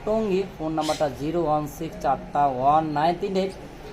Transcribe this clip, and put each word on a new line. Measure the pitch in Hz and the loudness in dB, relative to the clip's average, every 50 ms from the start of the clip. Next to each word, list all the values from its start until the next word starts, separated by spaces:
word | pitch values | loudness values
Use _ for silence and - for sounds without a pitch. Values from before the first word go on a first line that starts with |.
| - | -4
টঙ্গী। | 208 214 220 220 208 180 185 196 185 - - | 0 0 0 2 2 2 0 0 -2 -6 -6
ফোন | 156 160 | -4 -2
নাম্বারটা | 160 156 156 156 151 143 156 143 123 117 | -2 0 0 0 0 0 0 -2 -2 -2
জিরো | 139 156 160 175 165 | -4 -2 0 0 2
ওয়ান | 151 151 151 151 143 - - | 2 2 0 0 -2 -6 -8
সিক্স | 165 156 - - | -8 -8 -6 -2
চারটা | - 147 131 - - - - 147 143 | 0 0 0 0 -2 -2 0 2 2
ওয়ান | 143 131 123 131 139 151 160 160 | 2 2 2 4 6 6 6 4
নাইন | 156 147 147 156 170 175 175 | 2 0 2 2 2 2 0
তিন | 196 202 185 | -2 -2 0
এইট, | 190 190 190 - - - - - - - - | 0 0 -2 -4 -8 -14 -16 -16 -16 -16 -16